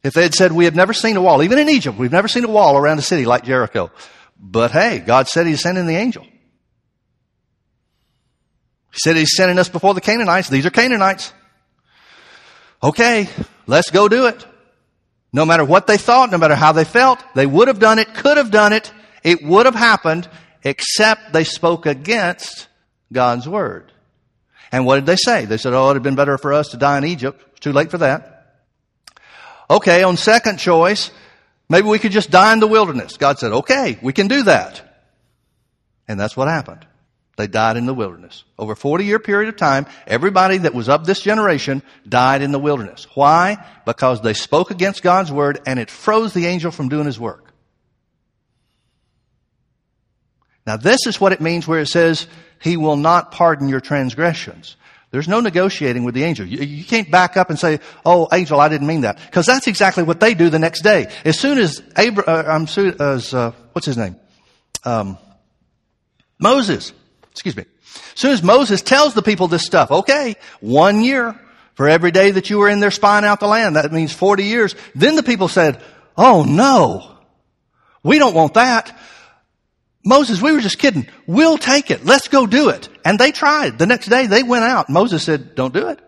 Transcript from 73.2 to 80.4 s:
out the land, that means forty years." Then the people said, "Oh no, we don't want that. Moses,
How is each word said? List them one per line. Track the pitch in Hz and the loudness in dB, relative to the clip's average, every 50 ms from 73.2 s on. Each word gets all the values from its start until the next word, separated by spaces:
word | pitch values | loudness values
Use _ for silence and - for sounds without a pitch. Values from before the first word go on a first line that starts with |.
| 208 | 2
out | 208 208 196 | 0 0 0
the | 208 | 0
land, | 208 214 226 226 196 151 | 0 0 0 0 0 0
that | 151 147 151 | 0 -2 0
means | 160 160 160 143 | -2 -4 -4 -4
forty | - - 185 196 202 190 196 | -4 -2 0 0 0 0 -2
years." | 202 226 240 220 190 - - - - _ | -2 0 0 -2 -2 -4 -10 -20 -18 _
Then | 139 175 277 320 | 0 2 2 2
the | 311 | 0
people | 240 247 240 190 190 | 0 0 -2 -2 -2
said, | 165 - 185 165 151 127 - - - - _ _ _ _ | -2 2 2 2 2 0 -4 -14 -20 -20 _ _ _ _
"Oh | - 208 262 226 175 | 4 6 6 6 6
no, | 143 127 143 170 247 277 269 220 151 113 92 98 - - - _ _ _ _ _ _ _ _ _ _ _ _ _ _ _ _ _ | 4 2 2 2 2 4 4 4 2 2 -2 -8 -12 -18 -20 _ _ _ _ _ _ _ _ _ _ _ _ _ _ _ _ _
we | _ 147 294 302 | _ 2 2 4
don't | 285 247 175 | 4 2 4
want | 165 160 143 - | 2 0 2 2
that. | 220 247 254 240 226 - - - - - - - - - _ _ _ _ _ _ _ _ _ _ _ _ _ _ _ _ 185 | 2 2 2 0 -2 -4 -6 -20 -20 -20 -20 -20 -20 -20 _ _ _ _ _ _ _ _ _ _ _ _ _ _ _ _ 2
Moses, | 254 285 294 220 220 175 | 4 4 4 2 -2 -2